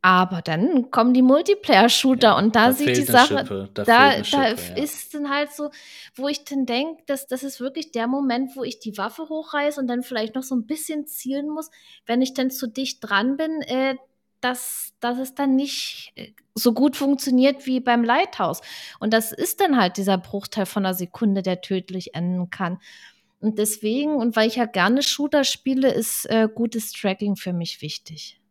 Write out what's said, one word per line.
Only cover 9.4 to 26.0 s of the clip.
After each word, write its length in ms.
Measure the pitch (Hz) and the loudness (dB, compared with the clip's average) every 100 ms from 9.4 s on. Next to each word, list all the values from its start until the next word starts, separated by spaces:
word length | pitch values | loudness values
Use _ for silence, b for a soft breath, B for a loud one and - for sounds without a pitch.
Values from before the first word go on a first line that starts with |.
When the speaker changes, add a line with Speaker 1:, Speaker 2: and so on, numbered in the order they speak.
| 311 294 294 294 | -4 -2 -2 -2
Speaker 1:
und 80 | 254 | -4
dann 160 | 240 | -4
vielleicht 320 | 254 240 220 262 | -4 -6 -6 -6
noch 80 | |
so 100 | 262 | -4
ein 120 | 254 220 | -6 -4
bisschen 420 | 311 - 302 294 | -8 -6 -8 -8
zielen 400 | - 254 277 294 | -12 -6 -6 -6
muss, 240 | 302 311 b b b | -8 -10 b b b
wenn 180 | - 240 | -2 0
ich 120 | 262 | 0
dann 180 | 262 254 | -2 -4
zu 160 | 262 247 | -4 -8
dicht 300 | 240 262 - | -6 -8 -8
dran 360 | 214 202 240 277 | -2 0 0 0
bin, 260 | 320 320 | -2 -4
äh, 340 | - 254 269 262 _ _ _ _ | -4 0 0 -4 _ _ _ _
dass, 540 | 254 247 - - - _ | -6 -4 -8 -10 -12 _
dass 180 | 240 247 | -4 -4
es 160 | 262 | -6
dann 220 | 269 277 262 | -2 0 2
nicht, 560 | 277 - - - - | 0 -6 -8 -12 -18
äh, 200 | - - _ _ | -18 -20 _ _
so 180 | 214 247 | 0 0
gut 220 | 226 277 | 4 2
funktioniert 720 | 277 277 277 277 254 269 277 269 | 2 0 0 2 4 4 2 -2
wie 140 | 254 | -2
beim 240 | 254 240 | 2 2
Lighthouse. 560 | 233 262 381 - 180 - B B B B | 4 2 0 -2 -2 -2 B B B B
Und 120 | 214 | 2
das 200 | 226 220 | 2 0
ist 280 | - - - | -4 -4 0
dann 160 | 381 262 | 2 4
halt 200 | 185 180 | 2 0
dieser 220 | 190 185 | 0 0
Bruchteil 480 | - 202 - - 190 | -2 -10 -6 -6 -4
von 200 | 208 190 | -2 -2
einer 80 | |
Sekunde, 480 | 185 175 - 220 196 | -2 -8 -2 0 0
der 200 | 185 180 | 0 -4
tödlich 520 | - 190 - 185 - | -2 -4 -4 -10 -8
enden 340 | - 175 180 180 | -4 -2 -2 -4
kann. 280 | - 175 185 b b b b b _ | -4 -6 -6 b b b b b _
Und 180 | 214 214 | -4 -2
deswegen, 560 | 214 - 214 247 294 | -4 -2 -2 -2 0
und 220 | 294 233 226 | 0 0 2
weil 100 | 220 | 0
ich 100 | 247 | 0
ja 100 | 226 | -2
gerne 360 | 190 185 262 | 2 2 2
Shooter 400 | 277 - 294 294 | 0 -2 0 2
spiele, 500 | 269 - 262 269 262 | 2 -2 -2 2 2
ist, 340 | - | 2